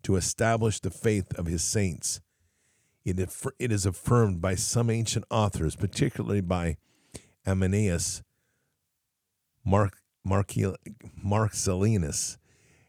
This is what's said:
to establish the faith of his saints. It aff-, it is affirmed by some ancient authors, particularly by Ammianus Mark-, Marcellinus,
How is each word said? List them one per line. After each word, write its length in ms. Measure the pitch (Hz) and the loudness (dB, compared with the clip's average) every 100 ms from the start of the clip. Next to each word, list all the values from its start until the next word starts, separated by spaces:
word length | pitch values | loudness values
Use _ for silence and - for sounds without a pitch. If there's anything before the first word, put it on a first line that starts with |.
to 140 | - 95 | 0 0
establish 640 | 80 - 113 113 110 - | 0 0 0 2 0 0
the 100 | - | -6
faith 480 | - 113 104 87 - | -2 0 2 0 -4
of 60 | |
his 180 | 85 85 | -2 -2
saints. 600 | - 113 95 71 - - - _ _ _ _ _ _ _ | 0 0 0 -2 -6 -8 -12 _ _ _ _ _ _ _
It 160 | - 92 | -4 -2
aff-, 320 | 90 - - - | -4 -6 -8 -4
it 120 | 123 | -2
is 140 | 104 | 0
affirmed 560 | 98 87 - 120 110 87 | 0 -2 2 4 4 2
by 140 | 92 | 0
some 340 | 90 - 120 117 | 0 0 0 2
ancient 380 | 113 113 113 - | 0 0 -4 0
authors, 460 | 117 104 - 76 - | 2 2 2 -2 -2
particularly 640 | 95 - 139 - - 101 | -4 0 0 0 -2 0
by 380 | 90 90 85 76 _ _ _ - - _ - | 0 0 0 -4 _ _ _ -20 -20 _ -2
Ammianus 760 | 95 92 101 107 85 76 - - _ _ _ _ _ _ _ _ _ _ _ _ _ | 0 2 2 2 0 -2 -6 -12 _ _ _ _ _ _ _ _ _ _ _ _ _
Mark-, 380 | - 95 101 - _ _ | 2 4 4 -2 _ _
Marcellinus, 2250 | 92 98 101 - 98 - - - - - 98 104 107 - 98 92 104 107 73 - - - _ _ _ _ | -2 0 0 -2 -2 -4 -12 -18 -20 -8 -2 0 0 0 -2 2 2 2 0 -4 -6 -10 _ _ _ _